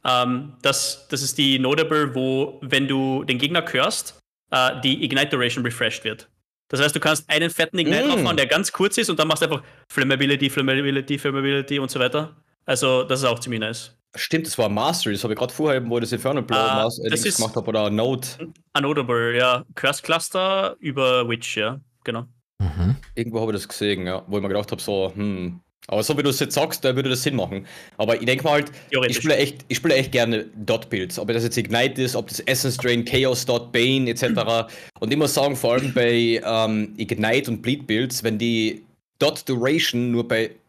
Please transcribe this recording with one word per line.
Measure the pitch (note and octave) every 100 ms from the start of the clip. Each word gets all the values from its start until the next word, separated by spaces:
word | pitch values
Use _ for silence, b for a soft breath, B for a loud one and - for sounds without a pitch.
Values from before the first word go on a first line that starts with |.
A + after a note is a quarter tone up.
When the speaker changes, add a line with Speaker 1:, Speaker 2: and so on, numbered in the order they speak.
Speaker 1:
Ähm, | C3+ B2+ B2 B2 D3 -
das, | C#3 C3+ - - -
das | C3+
ist | C3+ A#2+
die | C#3 C3
Notable, | C3 D3+ D#3 D#3 C#3+ B2+
wo, | C3 C3 C#3+ -
wenn | C3+ C3+ C3+
du | C3+ C3+ C3+
den | D3+ B2
Gegner | C#3+ F3
curst, | D#3+ B2+ D#3+ A3+ - - _ _ _
äh, | C3 B2+ C3
die | C3 C3
Ignite | C#3+ C3+ C#3+
Duration | C3+ A#2+ A#2
refreshed | A#2+ A#2 A2+ -
wird. | A2 A2 - _ _ _ _
Das | C3
heißt, | D3 D3
du |
kannst | D3+ D#3 -
einen | D3+ E3
fetten | - E3 F3+
Ignite | D#3 D3 C#4+
Speaker 2:
Mm. |
Speaker 1:
draufhauen, | B3 F3 D#3+
der | C3+
ganz | D3+ G3
kurz | - G3 A3
ist | G#3+
und | E3
dann | D#3
machst | D#3
du | D#3+
einfach | C#3+ B B B
Flammability, | - C3+ C3+ C#3 C#3 C#3
Flammability, | C3+ C3+ C3+ C#3 C3+ C3+ C#3
Flammability | C#3+ C3+ C3+ C#3 C3+ C#3+
und | C3
so | C3+
weiter. | B2+ D3 - - _ _ -
Also | B2+ C3+ B2+
das | B2 C3
ist | C3
auch | A#2+
ziemlich | B2+ A2+
nice. | A2 A#2 - _ _ -
Speaker 2:
Stimmt, | - D#3+ -
das | -
war | A2
Mastery, | G#2 C3 E3+ -
das | G2+
hab | A2+
ich | G#2+
grad | B2
vorher, | - D#3 C3 A#2
wo | A#2+
ich |
das | A2+
Inferno | A#2+ C3 C#3+
Blow | - C3
Speaker 1:
Ah, | C3 C3+
Speaker 2:
Mas-, | A#2 -
äh, | A2
Speaker 1:
das | D#3
Speaker 2:
Dings | -
Speaker 1:
ist | -
Speaker 2:
gemacht | A2 A#2
hab, | A2
oder | A2 G#2
Note. | G#2 B2 B2+ C3 - A#2 - _
Speaker 1:
A | -
Notable, | C#3 D3 B2 A#2+ A#2 A#2+
ja. | B2+ B2 -
Curse | - C3+ C#3+
Cluster | - E3 - F#3 F#3 F#3+ G3 -
über | D#3+ C3 C3 B2+ A#2+
Witch, | A#2 - -
ja, | G#2+ C3+ - _
genau. | - A#2 A#2+ _ _ _
Speaker 3:
Mhm. | F2+ D#2+ F2 C3+ -
Speaker 2:
Irgendwo | - A#2 A2+
hab | A2
ich |
das | G2+ -
gesehen, | - G#2 G2 F2+
ja, | F#2 -
wo | G2+
ich |
mir | G2
gedacht | G2 G#2
hab, | F2+
so, | - G2+ F#2+
hm. | F#2 G#2 F#2+ F2+ F2 _ _ -
Aber | G#2
so | A2 C#3+
wie |
du | C#3+
es | C3+
jetzt | C#3
sagst, | - D#3+ -
da | C3 B2+
würde | C3
das | C3
Sinn | D3 C3+
machen. | F2+ G2 G2 B B B
Aber | A2 A#2
ich |
denk | A#2 C3+
mal | D3+
halt, | D3 C#3+
ich | - -
Speaker 1:
Theoretisch. | C3+ B2+ A#2+
Speaker 2:
spiele | D3+ C#3
echt, | C#3 - -
ich | A#2+
spiele | E3+
echt | C3+ B2+
gerne | B2 A#2 A2 - -
Dot-Builds. | G#2 A2+ - G2+ F2+ -
Ob | G#2
das | A#2
jetzt | A#2 A#2
Ignite | - A#2 C3 C3
ist, | B2+ B2+
ob | -
das | -
Essence | - C3 C3+ B2
Drain, | B2 A#2+
Chaos | A#2+ C3 C3 B2
Dot, | - A#2+ A#2+
Bane | A#2+ B2 C3+ B2+
et | A2+
cetera. | B2+ A#2 A2 A2+ A2+ -
Speaker 1:
<clears throat> | - -
Speaker 2:
Und | A2
ich | C#3+
muss | D3
sagen, | - C#3+ C3
vor | -
allem | B2 C3+
bei, | B2+ A#2+ A#2+ A#2 A2+
ähm, | - A2+ A2 A2 G#2 -
Ignite | A2 G#2+ G#2+ B2+ C#3+
und | A2+
Bleed-Builds, | A#2 C#3+ C#3 A2 B2+ B2
wenn | A2+ A2
die | A#2 A2+ A2 - - _ _ _
Dot-Duration | C#3+ D3+ - B2+ B2 D#3 - A#2+ B2
nur | A#2 A#2
bei | A2+ A2+ -